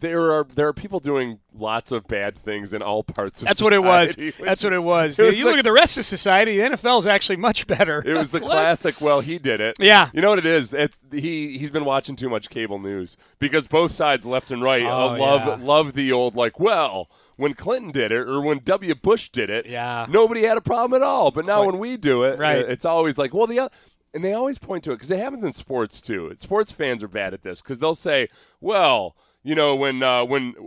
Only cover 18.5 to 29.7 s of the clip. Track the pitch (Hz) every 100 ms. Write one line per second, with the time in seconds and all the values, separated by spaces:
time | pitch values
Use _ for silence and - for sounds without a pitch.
18.5 | 143 151 196 185 139 190 226 - 123 101
19.5 | 113 113 120 120 120 113 196 226 233 220
20.5 | 220 - 240 247 254 277 269 151 147 180
21.5 | 208 196 185 233 247 143 123 131 131 151
22.5 | 143 120 127 165 165 160 143 135 180 233
23.5 | 240 262 _ _ _ _ 156 185 220 269
24.5 | 269 - 180 151 113 131 190 262 269 180
25.5 | - - 127 107 - - 98 80 - -
26.5 | 208 214 - 139 120 104 101 95 95 -
27.5 | 90 - 123 156 160 175 139 117 _ _
28.5 | _ 180 202 156 117 90 _ _ _ 135
29.5 | 156 147